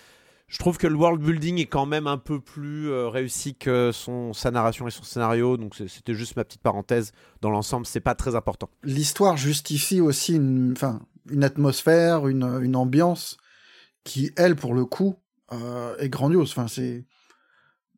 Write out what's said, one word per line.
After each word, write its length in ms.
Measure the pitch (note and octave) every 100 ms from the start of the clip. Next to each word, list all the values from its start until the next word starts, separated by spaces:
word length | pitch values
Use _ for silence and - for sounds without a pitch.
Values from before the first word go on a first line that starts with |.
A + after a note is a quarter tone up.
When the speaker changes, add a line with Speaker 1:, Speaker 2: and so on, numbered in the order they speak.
| - _ _ _ _
Speaker 1:
Je 100 | -
trouve 200 | F3 E3+
que 80 | E3
le 80 | D3+
world 260 | E3+ E3
building 380 | D3 E3 D#3 F3
est 80 | D#3
quand 180 | C#3+ C#3
même 220 | D3+ D3
un 100 | C#3+
peu 240 | - D3
plus, 480 | - D3+ D3 D3+ D3+
euh, 180 | C3 A#2+
réussi 460 | A#2+ B2+ - C#3+ C3+
que 360 | C3+ B2 A#2+
son, 400 | A2+ - B2 A#2+
sa 160 | G#2+ B2+
narration 380 | A#2+ A2+ A2+ A#2+
et 40 |
son 120 | -
scénario. 520 | - B2 A2+ A#2 B2 B2
Donc, 200 | G#2+ -
c'est, 120 | G2
c'était 280 | - - G#2+
juste 200 | A#2 -
ma 80 |
petite 200 | A2 -
parenthèse. 480 | A#2 G2+ - A#2+ G#2+ - _ _
Dans 100 | G#2+
l'ensemble, 340 | G#2 G#2+ B2+ A#2
c'est 160 | -
pas 140 | C3+ A#2+
très 200 | C3+ A#2
important. 340 | A2+ - - _
Speaker 2:
L'histoire 540 | C#3+ C3+ D3 - G3+ D#3
justifie 640 | C#3 D3 - D3 - F#3+
aussi 340 | D#3+ C#3 - D#3+
une, 380 | C3+ C3 B2+ B2+
enfin, 240 | C3+ A2 - _ -
une 140 | C#3+
atmosphère, 840 | C#3 C#3+ C#3+ C3 D#3 E3 E3+ E3 C#3
une, 320 | C3 B2+ B2+
une 120 | B2+ B2+
ambiance 640 | B2+ C#3 F3 E3+ - - _ _ _ - - _
qui, 280 | - C3+ C#3+ -
elle, 200 | F3+ D#3
pour 180 | B2
le 100 | A#2+ B2
coup, 300 | - G3 F#3 _ _ -
euh, 420 | A#2+ A#2+ B2 A#2+ A2
est 100 | C#3
grandiose. 400 | B2 C#3 F3+ C#3+
Enfin, 180 | - A#2
c'est, 380 | - B2+ B2 C3 _ _ _ _ _ _ _ _